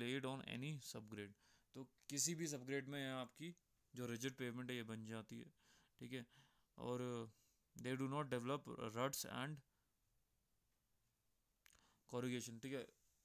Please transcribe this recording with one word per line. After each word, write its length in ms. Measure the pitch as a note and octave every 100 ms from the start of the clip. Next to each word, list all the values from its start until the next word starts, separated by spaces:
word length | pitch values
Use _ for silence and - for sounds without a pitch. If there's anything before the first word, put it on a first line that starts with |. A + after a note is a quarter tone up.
laid 260 | A#2+ C3+ C3
on 160 | C3+ -
any 180 | B2 C#3+ D3+
subgrade। 520 | - A#2 A2 G#2+ G2+ G2+ - - _ C3
तो 80 | C3 _ -
किसी 240 | C#3+ E3
भी 120 | E3 E3
subgrade 420 | C#3+ B2 C#3 C3
में 120 | C#3+
यहाँ 200 | C3+ C3
आपकी 340 | B2 - D#3+ E3+ _ _ _
जो 120 | A#2+ B2
rigid 300 | A#2 C3 C3
pavement 340 | B2 A#2+ B2
है 60 | B2
ये 60 |
बन 220 | A2 A2+ A2
जाती 320 | A2+ G#2+ A#2
है, 140 | A#2+ - - - - -
ठीक 120 | B2
है। 120 | B2+ A#2 - - _ _ -
और 260 | B2 B2 B2 A#2+ A2+ - _ _ _ -
they 180 | A#2+ C3
do 120 | C3+
not 220 | C#3+ C#3+
develop 380 | B2 A#2+ C#3+ - A#2 A#2 A2+
ruts 280 | C3 C#3 -
and 280 | B2 C3+ D3+ - _ _ _ _ _ _ _ _ _ _ _ _ _ _ _ _ _ _ _ - - - - -
corrugation, 500 | B2 B2 B2 A#2 A#2
ठीक 100 | C3+
है। 140 | C3+ - - _ _